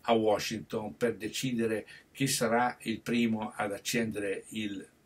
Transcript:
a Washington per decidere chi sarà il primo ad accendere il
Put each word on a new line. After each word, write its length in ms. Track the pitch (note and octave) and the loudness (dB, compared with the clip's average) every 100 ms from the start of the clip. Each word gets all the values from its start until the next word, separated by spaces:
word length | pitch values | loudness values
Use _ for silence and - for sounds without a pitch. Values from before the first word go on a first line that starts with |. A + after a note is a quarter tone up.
| - | 4
a 60 | |
Washington 800 | A#2 G#2+ G2+ - A2 - A2+ G#2+ - | 4 6 4 0 -6 -6 -6 -6 -2
per 220 | A#2+ G2 | -2 -2
decidere 680 | G#2+ - C3 A#2 A2+ G#2+ - - - | -6 -4 -2 0 0 0 -4 -20 -20
chi 160 | - C3+ | -2 0
sarà 500 | - A2+ A#2 B2 - | 2 2 4 2 0
il 200 | A#2 G#2+ | -6 -6
primo 500 | - A#2+ A#2 A2 G#2+ | 0 2 2 2 -2
ad 200 | - G#2 | -4 -4
accendere 720 | G2 - A#2+ A2+ G2+ G2+ F#2+ - | -2 -2 0 0 -2 -4 -4 -6
il 380 | A2 G#2 F#2+ - _ | -6 -4 -6 -12 _